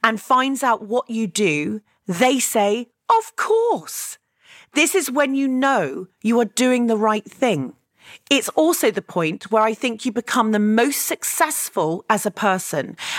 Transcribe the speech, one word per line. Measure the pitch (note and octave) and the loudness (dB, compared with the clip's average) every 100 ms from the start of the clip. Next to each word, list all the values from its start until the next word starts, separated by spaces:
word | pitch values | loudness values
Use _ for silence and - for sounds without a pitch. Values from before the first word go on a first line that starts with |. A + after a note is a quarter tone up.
and | A3+ A3 | -2 0
finds | - B3+ C4+ C4+ | 0 2 2 0
out | C4 A3+ | 0 0
what | G#3 B3 - | -2 -4 -2
you | A3+ | -4
do, | G#3 G#3 F#3+ D3 D#3 G#3+ - _ | -2 0 0 0 -2 -6 -12 _
they | - E3+ B3+ C4+ | -6 2 2 2
say, | - A3 G3+ A#3 A#3+ _ - | 0 0 0 0 -6 _ 0
"Of | A4+ - | 0 0
course." | - - A4+ A#4 A#3+ - - - - _ _ _ - - | -4 0 2 2 -2 -6 -12 -12 -14 _ _ _ -20 -4
This | D4 E4 | 0 2
is | F#4+ C4+ | 0 0
when | C4+ C#4 | 0 0
you | C4+ C4+ | 0 0
know | B3+ C#4 B3 C#3+ D#3+ F#3 _ | 0 2 2 0 -4 -12 _
you | G#3+ A#3 | 0 2
are | A3 - | 0 0
doing | B3+ B3+ | 2 2
the | A#3 G#3+ G#3+ | 2 2 2
right | G#3+ | 0
thing. | - - B3 D#3 B2+ - _ _ - - - | -4 -2 0 0 -4 -10 _ _ -20 -10 0
It's | C#4 - | 0 0
also | - D#4 E4 B3 | 2 2 4 0
the | G3+ | 0
point | - F3+ D#3+ - - | -4 -2 -2 -4 0
where | A3 | 2
I | A3 | 2
think | G#3+ - A3 | 0 -4 -4
you | B3+ | -6
become | A3+ - B3+ A3 | -4 -2 0 2
the | G#3 | 2
most | G#3 A3 C#4 - - | 2 2 2 0 -4
successful | - - - D#4 - - G3 D#3+ F3 - | -4 -4 0 0 -2 -6 -2 -2 -2 0
as | G#3+ G#3 | 0 -2
a | - G#3 | -2 0
person. | F#3 - D3+ - - - | 0 -2 -6 -6 -8 -10